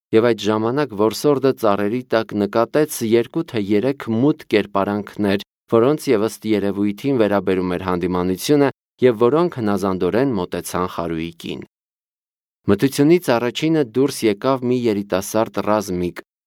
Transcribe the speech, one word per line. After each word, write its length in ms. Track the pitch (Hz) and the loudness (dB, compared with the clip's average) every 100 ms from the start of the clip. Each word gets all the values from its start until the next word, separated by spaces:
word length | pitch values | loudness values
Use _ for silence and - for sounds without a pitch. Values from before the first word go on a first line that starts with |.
| _ | _
և 140 | 110 120 | 2 2
այդ 160 | 110 | 0
ժամանակ 480 | 98 107 110 135 143 | 0 0 0 -2 -4
որսորդը 580 | 101 110 107 147 139 135 | 0 0 0 0 2 0
ծառերի 500 | - 110 101 104 123 | 0 0 2 0 -4
տակ 300 | 127 113 107 | -2 -2 -2
նկատեց 640 | 104 101 113 117 147 151 - | -2 0 0 0 0 0 -2
երկու 420 | 117 113 117 165 | 0 2 2 -4
թե 200 | 165 113 | -6 -4
երեք 440 | 98 104 123 139 - | 0 0 0 -4 -4
մութ 340 | 113 139 151 | 0 0 0
կերպարանքներ, 960 | - 107 101 98 98 104 101 - 104 101 - _ _ | 0 -2 0 -2 -2 -2 -6 -2 0 0 -4 _ _
որոնց 360 | 113 120 151 - | 2 4 2 0
և 200 | 113 110 | 0 0
ըստ 200 | - 107 | -4 -2
երևույթին 720 | 104 98 98 104 101 135 135 | 0 0 0 -2 -2 -2 2
վերաբերում 560 | 104 101 95 92 90 | 2 2 0 0 -2
էր 100 | 87 | -4
հանդիմանությունը, 840 | 92 92 90 90 90 92 - 147 139 - _ _ | -2 -2 -2 -2 -2 -2 0 2 2 -2 _ _
և 120 | 127 107 | 2 4
որոնք 360 | 120 147 175 | 2 2 0
հնազանդորեն 800 | 139 107 101 95 92 90 98 139 | -2 -2 0 0 0 0 0 0
մոտեցան 560 | 107 90 90 - 90 90 | -2 -4 -6 -6 -4 -4
խարույկին։ 800 | - 85 82 82 82 - 76 - _ _ _ _ _ _ _ _ _ - | -4 -6 -6 -8 -10 -12 -12 -14 _ _ _ _ _ _ _ _ _ 0
Մթությունից 580 | 101 135 139 147 175 165 | 2 2 2 4 4 2
առաջինը 540 | 120 120 117 156 160 127 | 0 0 -2 0 0 0
դուրս 320 | 117 143 139 | 0 -2 0
եկավ 380 | 110 101 131 135 | -2 0 0 -2
մի 180 | 123 123 | 0 0
երիտասարդ 800 | 120 101 101 92 98 110 110 101 | 0 -2 -2 -4 -2 -2 -2 -2
ռազմիկ, 600 | 98 107 95 90 87 - - _ | 0 -2 -2 -4 -4 -6 -16 _